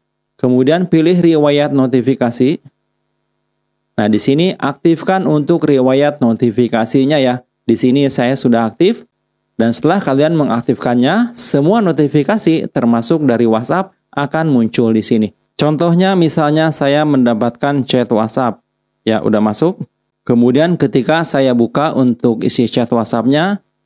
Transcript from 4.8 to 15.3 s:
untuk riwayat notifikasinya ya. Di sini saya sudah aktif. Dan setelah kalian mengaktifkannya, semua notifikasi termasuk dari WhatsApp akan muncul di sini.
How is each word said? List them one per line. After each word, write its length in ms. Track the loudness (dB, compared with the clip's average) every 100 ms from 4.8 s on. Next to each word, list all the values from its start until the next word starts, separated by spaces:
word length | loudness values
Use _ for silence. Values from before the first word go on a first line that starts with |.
| 0 0 0 -2 0
untuk 400 | 0 0 0 2
riwayat 480 | 2 2 2 0 0
notifikasinya 1040 | -2 0 0 0 0 0 0 0 2 2
ya. 240 | 0 -2 -8 _
Di 160 | -2 0
sini 320 | 2 2 0
saya 240 | 0 -2
sudah 320 | 0 0 2 0
aktif. 400 | 0 0 0 -8 _ _ _ _
Dan 160 | -2 -2
setelah 320 | 0 0 0
kalian 320 | 0 0 2
mengaktifkannya, 1040 | 0 0 -2 -2 -2 -2 0 2 0 -2 -4
semua 400 | -2 0 2 2
notifikasi 960 | 0 0 0 0 0 0 0 -2 -2
termasuk 480 | -2 0 0 0 0
dari 240 | 0 2 2
WhatsApp 480 | 0 -2 -4 -4 _ _
akan 400 | -8 -4 -2 0
muncul 400 | 0 0 0 0 0
di 80 | 0
sini. 240 | -2 -2